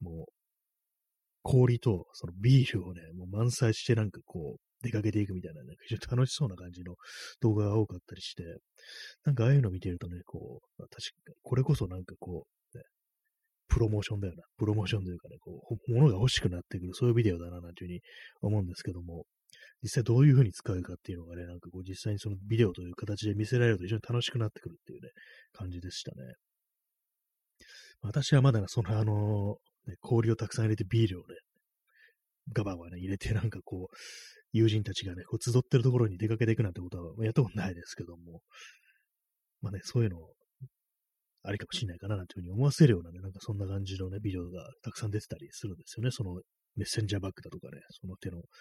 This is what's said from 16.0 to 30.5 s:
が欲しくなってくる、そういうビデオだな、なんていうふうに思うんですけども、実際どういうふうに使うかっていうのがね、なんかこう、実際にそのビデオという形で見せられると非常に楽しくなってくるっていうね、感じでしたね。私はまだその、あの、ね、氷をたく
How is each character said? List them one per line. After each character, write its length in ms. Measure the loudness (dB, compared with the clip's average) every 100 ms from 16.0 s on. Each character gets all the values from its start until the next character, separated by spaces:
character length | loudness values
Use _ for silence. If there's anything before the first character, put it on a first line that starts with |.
| 6
が 60 | 6
欲 140 | 2
し 100 | 2
く 80 | 0
な 100 | -2
っ 20 | -6
て 120 | -8
く 60 | -8
る、 80 |
そ 120 | 0 4
う 40 |
い 20 |
う 20 | 6
ビ 80 |
デ 100 | 4
オ 60 | 2
だ 100 | -4
な、 120 | -12
な 80 | -14
ん 40 |
て 120 | -12 -10
い 20 |
う 20 |
ふ 20 |
う 20 |
に 80 | -10 -12 -20 -20 -6
思 180 | 0 0
う 20 |
ん 40 | 0
で 100 | -4
す 80 |
け 80 | -8
ど 100 | -8
も、 240 | -10 -12 -14 _ _ -20 -20 _
実 80 | -4
際 140 | 0
ど 140 | 4 8
う 100 | 10
い 40 |
う 40 | 10
ふ 40 |
う 40 |
に 80 | 6
使 200 | 2 -4
う 100 | -4
か 120 | -4
っ 20 | -10
て 100 | -10
い 40 | -10
う 40 |
の 60 | -10
が 100 | -12
ね、 80 | -12
な 100 | -14
ん 40 |
か 100 | -14
こ 80 | -14
う、 40 | -12
実 80 | -8
際 180 | -4
に 60 | -4
そ 100 | -4
の 60 | -8 -2
ビ 100 | 4
デ 80 | 4
オ 80 |
と 80 | 2
い 80 | -8
う 60 | -8
形 260 | -6 -4
で 120 | -2 0
見 100 | 0
せ 120 | 4
ら 80 | 4
れ 60 |
る 60 | 4
と 60 | 0
非 40 |
常 60 | -4
に 60 | -2
楽 140 | -2
し 80 | -2
く 60 | -2
な 100 | -4
っ 20 |
て 80 | -4
く 100 | -14
る 60 | -16
っ 40 | -18
て 80 |
い 40 | -18
う 20 |
ね、 80 | -18 -20 -20 -20 -20
感 180 | -12 -10
じ 80 | -10
で 120 | -10
し 120 | -10
た 80 | -10
ね。 60 | -12 -14 -18 _ _ _ _ _ _ _ _ _ _ _ _ -20 -20 -20 _
私 320 | -4 -2 4
は 80 | 6
ま 100 | 8
だ 100 | 6 2
そ 160 | 0
の、 160 | 0 2
あ 40 |
の、 540 | 2 2 2 2 0 -4 _ _ -16
ね、 80 | -14
氷 280 | 0 2 4
を 40 | 2
た 120 |
く 60 | -2